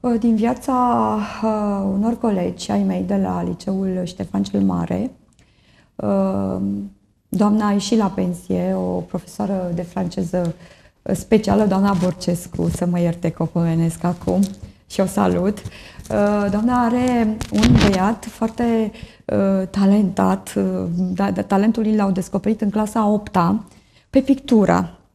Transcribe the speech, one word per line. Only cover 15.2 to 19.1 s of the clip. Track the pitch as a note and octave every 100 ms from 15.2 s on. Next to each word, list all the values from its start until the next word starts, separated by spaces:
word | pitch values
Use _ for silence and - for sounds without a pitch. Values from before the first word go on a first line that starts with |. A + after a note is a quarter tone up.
| F#3 F3+ F#3 G#3 - - - - - G#3+ G3+ G#3 G3+
Doamna | G#3 A#3 B3
are | A#3 B3 B3+ A#3+ A3 G#3+ -
un | G#3 A3+ A#3 G3+
băiat | F#3+ F#3+ A3
foarte, | - - A3+ A3 A#3+ A3+ G#3+ - -